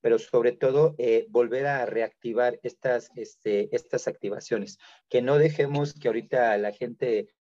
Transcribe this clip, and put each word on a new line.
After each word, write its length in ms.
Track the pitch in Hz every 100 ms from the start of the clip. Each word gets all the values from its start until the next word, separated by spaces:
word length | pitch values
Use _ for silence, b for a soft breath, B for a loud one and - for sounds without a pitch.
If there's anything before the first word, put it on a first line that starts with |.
pero 180 | 117 113
sobre 340 | - 123 120
todo, 420 | 123 135 135 156 156
eh, 300 | 123 113 113
volver 380 | 113 120 123 143
a 180 | 139
reactivar 720 | 117 107 110 _ 120 110 123 120
estas, 480 | 123 - 131 123 - -
este, 580 | 107 _ 107 104 104 120
estas 320 | - - -
activaciones, 720 | 104 101 101 - 113 98 - B B _
que 100 | 127
no 160 | 123 147
dejemos 560 | 156 - 143 143 143
que 160 | - 123
ahorita 480 | 113 110 131 117 104
la 160 | 104
gente 560 | 104 123 117 127 110 101 _